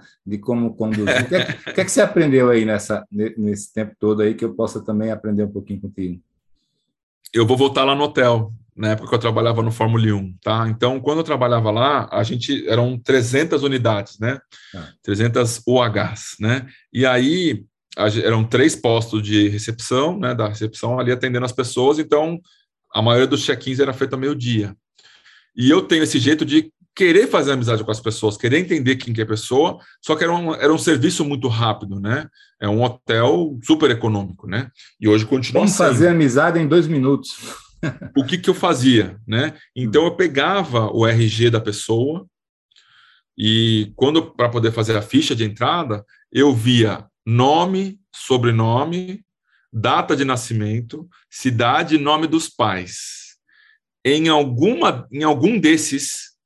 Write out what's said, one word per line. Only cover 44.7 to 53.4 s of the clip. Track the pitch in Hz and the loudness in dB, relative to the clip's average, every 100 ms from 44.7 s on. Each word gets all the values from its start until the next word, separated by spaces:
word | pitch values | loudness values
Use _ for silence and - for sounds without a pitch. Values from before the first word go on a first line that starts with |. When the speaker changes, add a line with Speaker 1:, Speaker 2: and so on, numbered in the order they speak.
Speaker 2:
fazer | 110 110 110 | 0 -2 -2
a | |
ficha | 104 135 - 131 | 0 0 0 -2
de | |
entrada, | 110 107 127 170 147 104 - _ _ | -4 -2 -2 -2 -4 -8 -10 _ _
eu | - 143 | 2 4
via | 123 113 120 107 92 - _ - | 4 2 4 2 0 -10 _ -2
nome, | 120 131 156 180 190 190 190 _ - | 2 4 4 2 -2 -4 -8 _ -18
sobrenome, | - 127 120 113 113 117 151 175 185 202 - _ _ _ _ | -2 0 2 2 2 0 0 -4 -8 -12 -16 _ _ _ _
data | 113 113 151 170 147 | -4 0 0 0 -2
de | |
nascimento, | 135 123 - 117 107 113 117 156 165 _ _ | 0 -2 -4 -4 -4 -4 -8 -14 -18 _ _
cidade | - 131 117 120 143 165 151 | -6 -4 0 2 2 0 0
e | |
nome | 143 156 156 | 2 2 2
dos | 156 160 | -2 -4
pais. | - 110 95 87 - - - - _ | -2 -2 0 -6 -12 -16 -16 -20 _